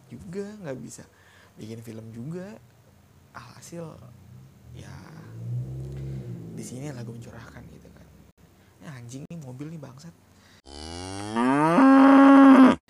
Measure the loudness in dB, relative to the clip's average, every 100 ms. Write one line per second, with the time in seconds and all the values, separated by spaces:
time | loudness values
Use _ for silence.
0 | _ -18 -14 -12 -12 -14 -12 -12 -14 -18
1 | -20 _ _ _ _ -18 -14 -14 -14 -16
2 | -16 -14 -12 -12 -14 -18 _ _ _ _
3 | _ _ _ -20 -20 -20 -18 -16 -16 -18
4 | -20 -20 -20 -20 -20 _ -20 -20 -18 -20
5 | -20 -20 -20 -14 -10 -8 -8 -12 -12 -12
6 | -12 -12 -12 -14 -14 -16 -14 -14 -14 -14
7 | -14 -16 -18 -20 -20 -20 -20 -20 -20 -20
8 | -20 -20 _ _ _ _ _ _ -20 -18
9 | -16 -16 -14 -16 -14 -14 -14 -14 -16 -18
10 | -20 -20 _ _ _ _ -20 -16 -14 -12
11 | -12 -12 -8 -4 0 0 2 4 6 6
12 | 6 6 8 8 10 10 8 6